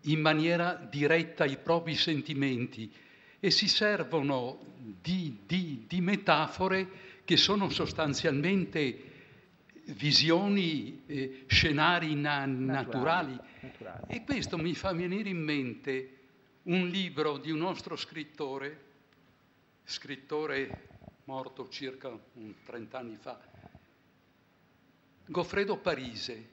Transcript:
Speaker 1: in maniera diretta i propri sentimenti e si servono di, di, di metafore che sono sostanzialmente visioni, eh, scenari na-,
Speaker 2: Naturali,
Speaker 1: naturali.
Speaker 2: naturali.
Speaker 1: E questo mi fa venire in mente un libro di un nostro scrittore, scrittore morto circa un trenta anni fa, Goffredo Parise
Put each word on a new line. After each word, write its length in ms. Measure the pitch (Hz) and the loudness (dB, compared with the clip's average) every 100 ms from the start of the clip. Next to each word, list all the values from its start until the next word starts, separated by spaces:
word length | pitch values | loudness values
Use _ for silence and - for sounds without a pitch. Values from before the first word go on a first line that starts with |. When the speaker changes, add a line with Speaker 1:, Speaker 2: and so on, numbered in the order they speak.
Speaker 1:
in 180 | 147 156 | 2 4
maniera 540 | 156 156 165 170 175 | 4 4 4 2 0
diretta 680 | 180 131 143 143 165 170 - | -2 -8 0 4 4 2 0
i 120 | 147 131 | 0 0
propri 380 | - 170 165 | 2 2 2
sentimenti 960 | 147 - 151 143 139 139 123 123 - 110 - - - - - | 0 2 0 -2 0 0 0 -2 -6 -12 -14 -20 -20 -20 -2
e 100 | 196 | 2
si 180 | - 202 | 4 4
servono 880 | - 208 202 156 160 139 135 123 - - - 117 92 | 4 4 2 0 0 2 0 -2 -8 -16 -16 -16 -8
di, 380 | 160 185 160 107 - | -2 -2 -2 -8 -2
di, 380 | 180 170 127 110 | -2 -2 -6 -4
di 140 | 180 | 0
metafore 880 | 175 202 202 151 151 - 185 190 185 - - - | 2 2 4 4 4 0 0 2 -2 -10 -18 -18
che 120 | - 165 | 4 6
sono 320 | - 208 190 | 6 4 2
sostanzialmente 1400 | - 156 - 160 180 165 139 165 196 151 160 139 110 - - - - - _ - - - | 0 -2 0 0 2 2 2 2 2 2 0 -2 -2 -14 -20 -20 -20 -20 _ -20 -20 -14
visioni, 1160 | 139 147 135 151 170 202 202 170 147 113 - - | -2 4 6 6 6 6 4 2 0 -4 -12 -8
eh, 380 | 143 131 131 - | -6 -4 -8 2
scenari 680 | - 165 147 160 175 160 | 4 4 4 4 4 2
na-, 320 | 147 147 143 135 | 0 0 0 0
Speaker 2:
Naturali, 840 | 131 131 135 117 123 143 175 147 | 0 0 0 -2 0 2 2 0
Speaker 1:
naturali. 60 | 123 - - | -8 -14 -18
Speaker 2:
naturali. 440 | 135 - 101 87 - | -18 -14 -14 -12 -8
Speaker 1:
E 160 | 240 | -8
questo 320 | 226 262 - 175 | -2 -2 -2 -2
mi 180 | 165 | -2
fa 180 | 156 190 | -2 -2
venire 360 | 170 180 196 202 | -2 -2 -2 -2
in 140 | 175 | -4
mente 680 | 151 147 127 110 139 131 131 - - _ _ _ | 0 0 -2 -4 -4 -4 -6 -16 -20 _ _ _
un 240 | - 180 175 | 0 2 2
libro 500 | 185 180 143 156 143 | 0 -2 0 0 0
di 120 | 143 | -4
un 80 | 156 | -2
nostro 380 | 170 156 - 151 | -2 -4 -8 -8
scrittore, 840 | - 160 151 - 139 135 139 156 - _ _ _ _ _ _ _ _ _ | -8 -10 -12 -8 -6 -6 -8 -12 -20 _ _ _ _ _ _ _ _ _
scrittore 1040 | - - 135 135 - 151 151 135 135 - - - - _ | -12 -10 -8 -12 -6 -4 -2 -2 -4 -8 -16 -20 -20 _
morto 440 | - 135 131 - 120 | -10 -10 -10 -12 -14
circa 400 | - 135 131 131 113 - | -10 -10 -10 -12 -14 -18
un 200 | 123 107 95 | -18 -16 -16
trenta 340 | - 117 110 127 | -14 -14 -12 -12
anni 180 | 120 107 | -12 -14
fa, 180 | - 117 - - - - _ _ _ _ _ _ _ _ _ _ _ _ _ _ - | -14 -16 -18 -20 -20 -20 _ _ _ _ _ _ _ _ _ _ _ _ _ _ -6
Goffredo 520 | 165 165 202 202 196 | -4 -2 -2 -2 0
Parise 680 | 180 139 127 110 - 110 110 | -2 -2 -6 -10 -10 -12 -16